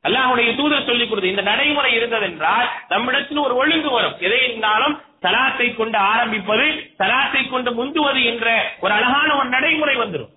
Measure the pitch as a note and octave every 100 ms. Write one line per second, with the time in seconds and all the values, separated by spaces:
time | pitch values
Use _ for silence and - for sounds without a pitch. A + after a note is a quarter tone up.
0 | - B3 B3+ B3 A#3 A#3 D4 C#4+ B3+ A#3+
1 | A#3 G#3+ F#3 G3 G3 A3+ D4 D4 C4 A#3
2 | A#3 A3+ F#3+ E3 D#3 G#3+ B3 - - F#3+
3 | B3 C4+ C#4+ D4 C#4 B3 D4 D#4+ D4 A#3+
4 | E3+ - F3+ A#3+ B3+ A3+ G#3+ G#3+ C#4+ D4
5 | - _ F3+ A3+ C4 - A#3+ A#3 A3 A3
6 | G3 A3+ A#3 G#3+ F#3 A3 D4+ D4+ - _
7 | G3 B3+ C#4 C#4 B3+ B3+ B3 A#3 C4 D#4
8 | C#4+ C4 A#3+ A#3 A#3 A3+ - - F#3 G#3
9 | A#3 C#4 D#4 C#4 B3+ B3+ D4+ D#4 D4 C4
10 | G#3+ D#3+ A2